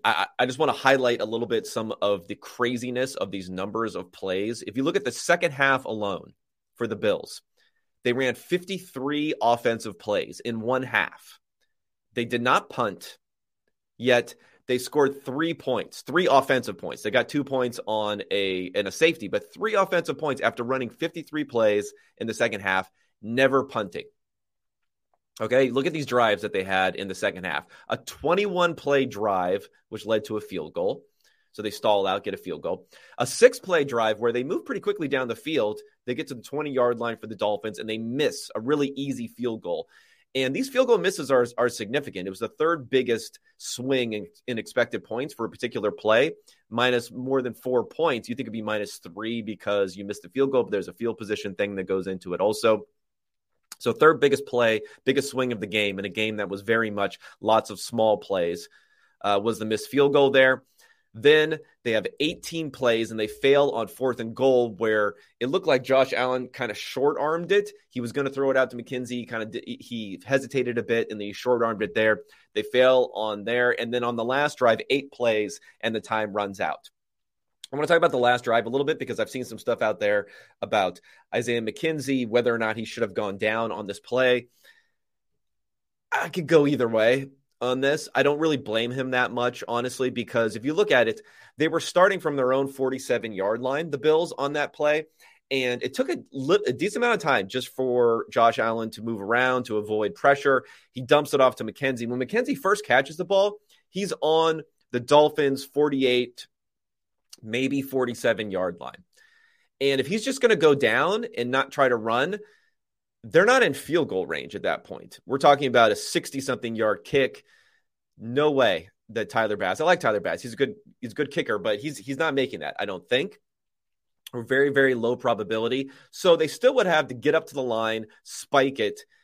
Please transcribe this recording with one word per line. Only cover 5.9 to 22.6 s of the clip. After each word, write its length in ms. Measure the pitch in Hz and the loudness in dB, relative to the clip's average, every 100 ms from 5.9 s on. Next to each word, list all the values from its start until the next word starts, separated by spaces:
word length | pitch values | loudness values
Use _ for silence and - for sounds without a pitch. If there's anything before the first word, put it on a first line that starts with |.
| 110 101 87 71 _ _ _ _ _ | -4 -4 -4 -10 _ _ _ _ _
for 100 | 117 | -6
the 80 | |
Bills, 480 | 104 104 85 80 - - _ _ _ _ _ | -2 0 -2 -4 -16 -20 _ _ _ _ _
they 80 | 123 | -2
ran 240 | 120 131 127 | 0 0 -2
fifty-three 1000 | - 180 180 190 180 135 135 147 151 151 | -4 -4 -4 -10 -10 -8 -4 -2 -4 0
offensive 560 | 113 120 123 117 113 95 | 2 4 2 -2 -4 -10
plays 400 | - 101 - - | -2 -2 -2 -8
in 220 | 117 113 | -8 -6
one 240 | 110 131 | -2 -2
half. 560 | 127 110 80 - - - _ _ _ _ _ _ _ | 0 0 0 -4 -20 -20 _ _ _ _ _ _ _
They 100 | - | -6
did 160 | 117 120 | -4 -2
not 300 | 120 160 - | 2 2 0
punt, 480 | - 113 92 - - _ _ _ _ _ _ _ - | -4 -4 -4 -14 -20 _ _ _ _ _ _ _ -4
yet 380 | 123 120 120 - _ _ - | 2 4 2 -8 _ _ -4
they 100 | 127 | -4
scored 460 | 127 147 139 139 | 0 2 2 0
three 300 | - 131 165 | -8 -4 -4
points, 480 | 165 - 120 - - | -4 -2 -2 -4 -12
three 260 | - 147 175 | -4 0 4
offensive 500 | 131 131 131 117 98 | 4 4 0 -2 -8
points. 240 | 87 62 | -10 -8
They 80 | 107 | -2
got 180 | 123 120 | 0 0
two 140 | 147 | -4
points 380 | 139 131 123 117 - | -2 -2 -2 -6 -6
on 340 | 110 104 104 - | -2 -2 -4 -2
a, 360 | 101 98 92 92 | -2 0 -2 -2
in 200 | - 98 | -4 -4
a 60 | |
safety, 340 | - 160 165 190 | 0 0 0 -4
but 260 | - - | -6 -6
three 220 | - 220 | -6 -2
offensive 440 | 214 185 180 160 139 | 0 2 0 -2 -4
points 220 | 156 131 | -4 0
after 220 | 113 120 | -2 -2
running 260 | 120 131 120 | -4 -4 -4
fifty-three 560 | - 160 170 - 151 | -6 -8 -8 -10 -8
plays 480 | 143 117 110 104 104 - _ _ | -4 2 4 2 -2 -10 _ _
in 100 | 113 | -8
the 60 | |
second 260 | 110 117 104 | -2 -2 0